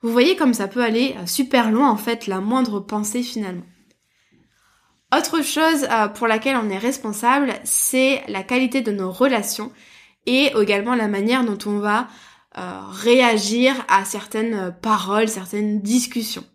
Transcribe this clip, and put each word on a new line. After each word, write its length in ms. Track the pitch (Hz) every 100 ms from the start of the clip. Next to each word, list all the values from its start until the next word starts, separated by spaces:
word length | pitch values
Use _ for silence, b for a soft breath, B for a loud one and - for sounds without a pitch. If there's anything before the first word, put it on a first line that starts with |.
Vous 100 | 233
voyez 240 | 233 277 370
comme 180 | 294
ça 140 | 220 196
peut 140 | 247
aller, 320 | 240 220 269 226
euh, 80 | 180
super 440 | - 262 262 220
loin 180 | 214 190
en 60 | 208
fait, 300 | 220 226 214
la 140 | 190
moindre 400 | 202 254 240 202
pensée 420 | 190 214 208 247
finalement. 440 | 240 226 202 180 - _ _ _ _ _ _ _ _ _ _ _ _ _ _ 285
Autre 260 | - 339
chose, 440 | 294 - 320 320 269
euh, 180 | 226 208
pour 180 | 208 233
laquelle 300 | 220 262 262
on 140 | 214
est 80 | 196
responsable, 760 | 233 269 220 208 240 269 277 190
c'est 580 | - - - 254 262 269 -
la 140 | 202
qualité 380 | 185 240 254 269
de 120 | 226
nos 180 | 202 185
relations 640 | 185 262 233 208 - 214 b b b b b -
et 260 | 254 285 220
également 360 | 208 202 214
la 140 | 247 214
manière 360 | 202 208 254
dont 140 | 240 202 208
on 120 | 208
va, 300 | 208 214 240 B B B B -
euh, 240 | 180 190 196
réagir 840 | 190 214 247 247 220 202 226 254 262 -
à 160 | 196
certaines 720 | 196 208 - 220 226 214 185 175
paroles, 480 | 220 214 185 208 220
certaines 520 | 214 185 208 214 208
discussions. 640 | 202 247 240 240 214 - -